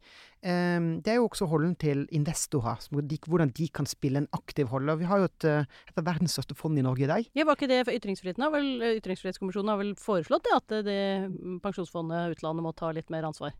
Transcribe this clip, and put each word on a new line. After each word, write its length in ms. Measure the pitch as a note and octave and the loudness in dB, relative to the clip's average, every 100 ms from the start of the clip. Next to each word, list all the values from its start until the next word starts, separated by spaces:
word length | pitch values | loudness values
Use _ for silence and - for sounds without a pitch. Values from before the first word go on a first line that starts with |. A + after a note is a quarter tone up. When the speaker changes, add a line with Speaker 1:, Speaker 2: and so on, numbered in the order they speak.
| - - - _ | -6 -20 -20 _
Speaker 1:
ehm, 600 | F#3 F3 F3 F3 E3 E3 | -2 2 4 2 2 0
det 100 | G#3 | 2
er 40 | A#3 | 2
jo 120 | A3+ | 2
også 180 | - F3+ | 0 2
rollen 260 | D#3 E3 F3 | 2 2 2
til 280 | D#3 C#3 C#3+ | 2 0 0
investorer, 720 | D#3 D3 C#3+ - D3 A#2 A2+ | 0 0 0 0 0 0 -4
som 260 | - D3 D3 | -4 -4 -2
de, 120 | D3+ | -6
hvordan 340 | - F3 D3 | 0 2 2
de 140 | C3+ D#3+ | 0 -2
kan 160 | - | -2
spille 320 | C#3+ - C#3+ C3+ | -4 -2 0 0
en 120 | D3 | 0
aktiv 340 | D#3 - - B2+ | -4 -4 -2 0
rolle. 200 | C3 C#3 | 0 0
Og 60 | D#3+ | 0
vi 60 | |
har 140 | F3 G3+ | 2 2
jo 60 | |
et, 200 | F3+ - | 2 2
eh, 160 | D#3+ D3+ C#3+ - - | 2 2 0 -6 -8
et 100 | - | -4
av 60 | |
verdens 280 | E3 D#3 E3+ - | -2 0 0 0
største 180 | - D3 | -6 -6
fond 220 | D#3 D3+ | 0 2
i 40 | |
Norge 200 | C3 B2+ | 2 2
i 20 | C#3 | 2
dag. 200 | F#3 A#3 | 0 0
Speaker 2:
Ja, 100 | C#4 | 0
var 100 | D#4 C#4 | 2 2
ikke 120 | C4+ | 4
det 160 | B3+ | 2
for 80 | B3 | 2
ytringsfriheten? 480 | A#3+ G3+ F#3+ F#3 F3 | -2 -4 -4 -4 -2
Har 100 | D4 | 0
vel, 320 | D4 C#4+ B3 | 2 0 0
eh, 160 | A#3 A3 | 0 0
Ytringsfrihetskommisjonen 680 | - F3+ F#3+ - F#3+ G3 G#3 | -2 -4 -4 -4 -4 -2 0
har 80 | G3+ | 0
vel 180 | G3+ | -2
foreslått 480 | G3 - F#3+ D3+ D4+ | -4 0 0 2 0
det, 120 | A#4+ E4+ | 4 2
at, 160 | - | 2
eh, 100 | G#3+ | -2
det, 480 | G3+ G3 G3 G3 F#3+ | 0 0 0 0 -2
mm, 300 | F#3 F3+ F3+ | -6 -8 -6
pensjonsfondet 760 | G3+ G3 E3+ E3+ E3 E3+ E3+ | -6 -6 -6 -4 -2 -2 -2
utlandet 280 | D#3+ D#3 D#3+ | -4 -4 -2
må 120 | E3 | -4
ta 160 | - E3 | -4 -4
litt 200 | D#3+ - | -4 -6
mer 120 | D#3+ | -4
ansvar? 280 | D#3 - D3 - | -4 -6 -10 -2